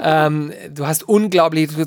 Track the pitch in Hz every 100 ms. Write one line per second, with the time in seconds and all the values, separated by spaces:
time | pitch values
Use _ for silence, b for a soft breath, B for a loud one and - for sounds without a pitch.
0 | 160 156 151 151 147 - - 147 143 160
1 | - 208 214 185 165 160 151 156